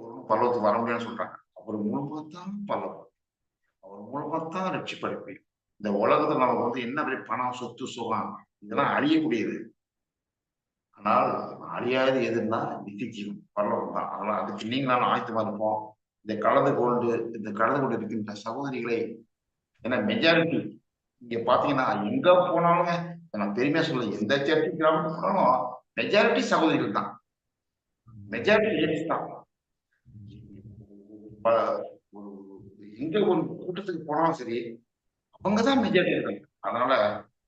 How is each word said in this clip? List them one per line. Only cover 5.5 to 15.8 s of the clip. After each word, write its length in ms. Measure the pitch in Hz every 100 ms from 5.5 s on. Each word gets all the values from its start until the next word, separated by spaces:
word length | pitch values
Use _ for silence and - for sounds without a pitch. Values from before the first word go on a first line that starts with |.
| _ _ -
இந்த 100 | 104 101
உலகத்துல 400 | 117 147 151 139
நமக்கு 240 | 123 - 120
வந்து 140 | 131 117
என்ன 100 | 151 139
பெரிய 140 | 131 -
பணம், 260 | 117 127 123
சொத்து, 280 | 120 120 131 120
சுகம், 340 | 110 107 98 101 - _
இதெல்லாம் 280 | 104 120 127 104
அழியக்கூடியது. 600 | 143 160 143 113 95 - - _ _ _ _ _ _ _ _ _ _ _ _ -
ஆனால் 300 | 104 120 135 - - - - 90
அழியாதது 440 | 120 127 131 131 113
எதுன்னா 320 | 113 107 117 - -
நித்திய 240 | 104 - 117 101
ஜீவன், 260 | 104 101 - 104
பரலோகம் 380 | 104 107 - 98
தான். 120 | 87
அதனால 260 | - 104 101
அதுக்கு 320 | 95 101 110
நீங்க 160 | 131 135
நானும் 200 | 123 104
ஆயத்தமா 340 | 120 120 113
இருப்போம். 340 | 107 104 110 110